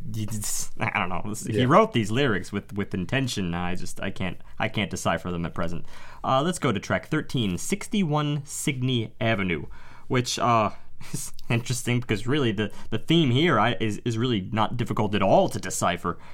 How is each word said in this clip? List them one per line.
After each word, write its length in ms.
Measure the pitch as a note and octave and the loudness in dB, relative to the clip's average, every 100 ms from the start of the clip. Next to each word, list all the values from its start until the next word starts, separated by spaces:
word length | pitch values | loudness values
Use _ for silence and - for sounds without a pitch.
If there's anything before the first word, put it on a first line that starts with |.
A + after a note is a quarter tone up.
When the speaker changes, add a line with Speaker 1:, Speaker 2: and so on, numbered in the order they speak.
| A2 A2 | -4 -2
Speaker 1:
it's, 540 | G#2+ G#2+ - - - - | -2 -2 -2 0 0 0
I 200 | A2+ G#2 | 0 0
don't 100 | F2+ | 0
know. 240 | F2 G2+ G#2 - | 0 -2 -4 -2
He 100 | A2+ | 2
Speaker 2:
Yeah. 80 | B2 | 6
Speaker 1:
wrote 260 | F#3 A3 | 6 6
these 180 | B2 G#2 | 2 2
lyrics 400 | A2+ C#3+ F#2+ - | 2 2 2 -2
with, 200 | G2 - | -6 -4
with 200 | G2+ G2 | -4 -4
intention. 640 | G2 E2+ C3 B2+ G#2 F2 E2+ | -2 -2 0 0 -2 -2 0
I 180 | F2+ | 0
just, 260 | F2 F2 - | 0 0 -2
I 120 | F#2+ | -4
can't, 260 | - F#2 - - - | -2 -4 -4 -8 -4
I 100 | A2 | -2
can't 220 | A2 F#2 | 0 -2
decipher 400 | F2+ G#2+ E2+ F#2 | -2 0 0 -2
them 120 | E2+ | -4
at 120 | E2+ - | -2 -2
present. 320 | E2+ E2+ - - - - | -2 -2 -4 -6 -10 -6
Uh, 200 | - C3+ | 0 2
let's 160 | E3 E3+ | 2 0
go 120 | C#3 | 0
to 80 | G2+ | 0
track 280 | - F#2+ - | 0 -2 -2
thirteen, 500 | D#3 - - G#2 F2 | -4 -2 -2 0 -2
sixty-one 880 | - G3 - G#3+ E3 D3+ D3 D3 C#3+ | -2 -4 -2 0 0 0 0 -2 -6
Signey 680 | - - B2 B2+ A#2+ A2 - | -6 -4 -2 0 0 -2 -2
Avenue, 460 | A2+ G#2 F#2 D#2 - - - - - | 0 2 0 -2 -4 -10 -12 -10 -2
which, 300 | B2+ A#2+ - | 0 0 0
uh, 320 | A#2+ A#2 G2+ - - | 2 4 2 -2 -8
<laughs> 240 | - - | -6 -6
is 200 | - - - - | -4 -4 -4 0
interesting 500 | A#2+ A#2+ A#2+ - B2 | 0 0 -2 0 0
because 280 | A#2+ G#2 A#2+ | 0 0 0
really 240 | D3+ A#2+ | 2 2
the, 200 | G2+ G3+ - - | 0 -2 -4 -4
the 80 | - | -2
theme 320 | - E3 C#3+ | 4 4 6
here, 280 | A#2+ F3 A#2 | 4 4 4
I, 160 | A2+ - | 4 2
is, 200 | A2 G2+ B2 | 0 -2 -2
is 140 | A2 | 0
really 300 | B2+ G#2+ F#2 | 2 0 0
not 260 | A2 G#2+ A#2+ | 0 2 2
difficult 380 | A2+ G#2+ G#2+ G2+ | 0 0 2 4
at 80 | |
all 260 | F#2+ E3 F#3 | 6 6 4
to 80 | - | 0
decipher. 640 | F2+ - F#2+ F2 F2 - - | -4 0 0 0 -2 -4 -8